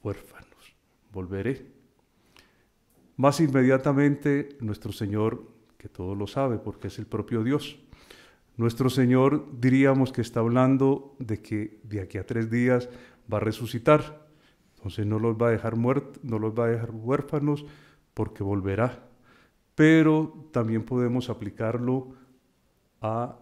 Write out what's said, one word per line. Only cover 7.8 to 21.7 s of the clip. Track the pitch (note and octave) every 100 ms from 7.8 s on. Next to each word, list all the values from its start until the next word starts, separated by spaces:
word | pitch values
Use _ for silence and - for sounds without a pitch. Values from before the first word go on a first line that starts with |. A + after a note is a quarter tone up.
| _ - _ - - _ _ -
nuestro | A#2 A#2 B2+
Señor | C3+ B2 B2+ C3+ D3 - A#2+
diríamos | B2+ C3+ C3+ C3+ B2+
que | -
está | A2 A#2
hablando | A2+ B2 C3 C3+ C3+ C#3+ - -
de | A#2 G#2+
que | - G#2+ G#2+ -
de | G#2+ G#2
aquí | F#2 G2
a | F#2
tres | A2+ A2+
días | A#2+ B2 B2 B2 - - _ -
va | G#2+
a |
resucitar. | G#2+ A2 A2+ A#2 D3+ D3+ - - _ _ _ _ _ _
Entonces | G2 - G#2
no | G#2+
los | A#2 A2
va | A#2+
a |
dejar | A2 A2 A2+
muert-, | A#2+ C#3 - -
no | - A2
los | A2 A2
va | A#2
a |
dejar | A#2 A2+
huérfanos | A2 A2+ C#3+ - D3+ D3 D3 - - - _ _
porque | - G#2 -
volverá. | G2 G2+ F#2+ G2 B2 - - _ _ _ _ _ _ -
Pero | D#3 D#3+ D#3 D#3 D#3 - -
también | B2 A2 A2+
podemos | A2+ B2 B2 A#2+ A#2
aplicarlo | G#2+ G2+ - A2+